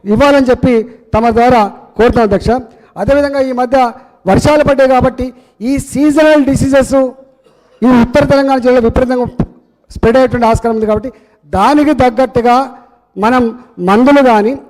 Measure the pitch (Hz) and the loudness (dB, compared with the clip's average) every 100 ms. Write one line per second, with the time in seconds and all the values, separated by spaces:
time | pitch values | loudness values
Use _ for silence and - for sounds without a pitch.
0 | 190 220 285 285 254 247 254 226 214 - | -2 0 2 2 2 0 0 0 -4 -16
1 | _ - 233 226 240 240 202 - - - | _ -2 0 0 2 2 0 -6 -16 -2
2 | 233 240 220 196 - 247 233 _ _ - | 0 2 0 -2 -2 -4 -6 _ _ -10
3 | 208 285 285 277 262 247 247 269 247 226 | -2 0 0 -4 -4 -4 -2 0 -2 -4
4 | - _ 185 190 294 302 294 269 269 254 | -20 _ -2 0 2 2 2 2 2 2
5 | 254 247 254 240 _ _ 226 277 - 254 | 0 -4 -12 -12 _ _ -6 -4 -4 -2
6 | 302 294 311 302 277 269 269 269 254 269 | 0 2 4 2 2 0 0 0 0 0
7 | 262 - - _ _ _ _ _ 240 247 | -2 -6 -20 _ _ _ _ _ 2 2
8 | 240 294 285 277 269 269 240 254 226 226 | 2 0 2 0 0 0 0 0 0 -2
9 | 254 254 240 - - - _ _ _ - | -2 -4 -4 -6 -10 -10 _ _ _ -4
10 | 226 254 254 247 226 226 233 226 214 214 | 0 2 0 0 0 0 -2 -4 -2 -4
11 | 247 - _ _ 147 185 220 294 294 254 | -6 -16 _ _ _ -2 0 2 0 0
12 | 254 226 254 247 233 240 269 - _ _ | 0 0 -2 0 0 0 -2 -12 _ _
13 | _ 190 214 254 233 220 - - 180 208 | _ -4 -2 0 -2 -6 -20 -8 -2 2
14 | 254 285 254 220 208 269 | 4 4 4 2 0 -4